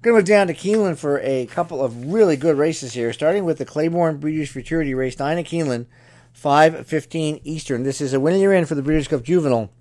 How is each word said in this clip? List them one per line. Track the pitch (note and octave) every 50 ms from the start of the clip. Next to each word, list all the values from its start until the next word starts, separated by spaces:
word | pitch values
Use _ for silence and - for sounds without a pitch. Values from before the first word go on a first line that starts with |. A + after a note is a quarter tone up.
| -
Gonna | A#3 A#3
move | A3 F#3+
down | E3+ G#3 G3+ G3 F3
to | D#3
Keeneland | - - F#3 G#3 A3 G#3 F#3+ E3 C#3
for | - D3 C#3+ C#3
a | - B2+ C3+ C3 B2
couple | A2 - - E3+ E3 E3+ C3+ C3+
of | B2 A2+ A#2+ B2 C#3 F3
really | A3+ A3 F#3 D#3
good | C3+ B2+ - D3+ C#3
races | D3 D#3+ D#3+ - - B2+ A2+
here, | B2 A#2 A#2 A2
starting | - D3 D#3 F3+ G#3 G3
with | E3+ D#3 B2+
the | C3+
Claiborne | - - D3+ D#3 E3 E3+ F3 E3+ E3 D#3 C#3+
Breeders' | C#3+ D3+ D#3 D#3 D3+ C#3
Futurity | - C3+ A#2 - D#3+ E3 D#3+ C#3 C3
Race | C3 C3 C3 B2+ -
nine | C#3 C#3+ D#3+ F3
at | E3
Keeneland, | - E3 E3+ D#3+ C#3+ B2 A#2 A#2+ _ _ - - - - - - _ _
five | - - D3+ C#3 D3 D#3 E3 D#3+ D#3 -
fifteen | - - D#3 C#3+ - - E3 D#3+ D3+ D3+ - -
Eastern. | - D#3 D#3 - - C#3 A#2 B2+
This | C3+ C3 -
is | C#3+ C3+ C3
a | C3+
win | C3+ D#3 F3+
and | G3 G3
you're | G3 G3
in | F#3 E3+
for | C#3 E3
the | C#3+ C3+
Breeders' | C#3 D#3 D#3 C#3+ -
Cup | - C3+ A#2
Juvenile. | B2+ F3 F3+ D#3 C#3+ B2+ A#2 A2 F#2+ _ _